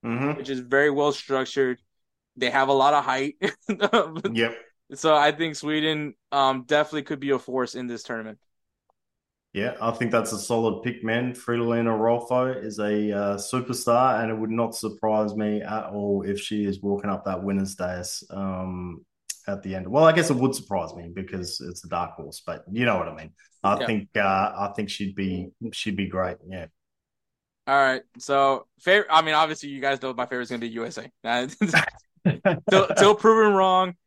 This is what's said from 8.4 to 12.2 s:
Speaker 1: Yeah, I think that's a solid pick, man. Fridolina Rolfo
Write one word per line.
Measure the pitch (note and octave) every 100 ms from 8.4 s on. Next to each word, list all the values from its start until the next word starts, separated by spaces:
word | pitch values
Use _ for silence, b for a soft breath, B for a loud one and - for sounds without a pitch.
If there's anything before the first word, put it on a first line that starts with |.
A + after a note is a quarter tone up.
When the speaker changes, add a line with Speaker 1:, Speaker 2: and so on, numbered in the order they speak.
| _ _ _ _ _ _ _ _ _ _ _
Speaker 1:
Yeah, | G2+ A2+ -
I | A2+
think | A2+ A#2
that's | A2+ A2
a | G#2
solid | - A#2 A2+ G2+
pick, | A#2+ A#2
man. | A2+ A#2 B2
Fridolina | B2 - A#2+ A#2 A#2 A#2 A2
Rolfo | A2+ A#2